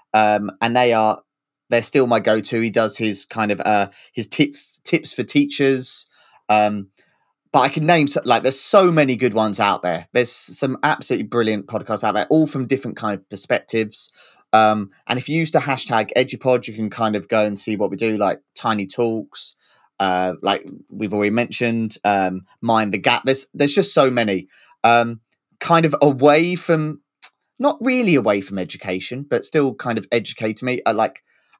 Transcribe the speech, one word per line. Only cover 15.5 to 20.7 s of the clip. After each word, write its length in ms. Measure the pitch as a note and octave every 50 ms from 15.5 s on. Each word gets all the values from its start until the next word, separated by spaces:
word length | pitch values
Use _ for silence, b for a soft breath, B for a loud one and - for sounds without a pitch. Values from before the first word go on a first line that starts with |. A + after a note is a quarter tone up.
the 80 | - D3+
hashtag 500 | B2 C#3 C3 B2+ - - A#2+ A2 G#2+ - - B2+
Edupod, 500 | B2 B2+ B2+ G#2 - C3 B2+ A#2 A#2+ A#2
you 60 | G#2
can 160 | A2+ A2 G#2
kind 260 | - - A2+ G#2+ G#2
of 140 | G2+ - -
go 160 | A2+ A2 G#2+
and 120 | G#2+ G2+ G2+
see 200 | - A2 G#2+ G2
what 120 | G#2+ -
we 60 | G2
do, 220 | F#2+ A2+ A2+ G#2+ G#2
like 240 | G#2 F#2 - - _ _ -
Tiny 320 | - - A#2 A2 G#2 G2
Talks, 720 | F#2+ - - A#2+ A2+ A2+ A2+ - - - - - - - b b b b b b b b -
uh, 360 | G2 F#2+ F2+ F#2 F#2 F2+ F2 D#2+
like 260 | - G2 G2+ - - F#2+